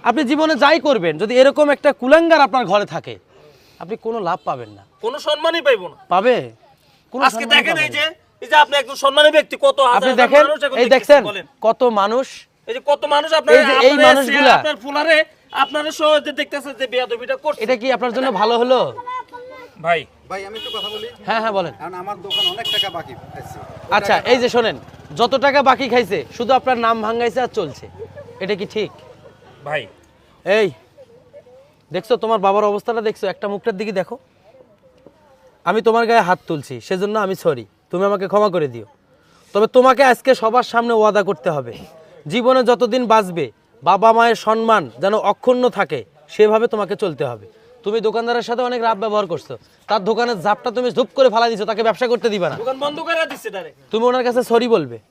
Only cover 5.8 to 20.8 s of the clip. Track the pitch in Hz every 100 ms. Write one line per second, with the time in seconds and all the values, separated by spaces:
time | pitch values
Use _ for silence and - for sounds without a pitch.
5.8 | 180 135 - 180 233 226 123 113 _ _
6.8 | _ _ _ 247 262 220 - 294 320 320
7.8 | 311 294 311 330 _ _ - 302 277 285
8.8 | 247 269 277 277 302 302 - - 277 269
9.8 | 262 247 262 247 240 277 285 302 285 262
10.8 | 247 254 254 285 202 196 160 _ 214 226
11.8 | 247 214 196 233 262 - _ _ - 247
12.8 | - 285 294 294 311 311 277 269 285 262
13.8 | 262 285 302 277 262 277 269 170 - -
14.8 | 269 285 320 311 311 _ _ - 262 302
15.8 | 302 302 302 302 294 285 285 285 269 254
16.8 | 262 247 247 233 247 262 302 285 220 254
17.8 | 254 233 247 233 262 190 214 233 247 254
18.8 | 156 120 480 - - 494 508 508 494 -
19.8 | 165 170 117 _ _ 190 196 427 415 214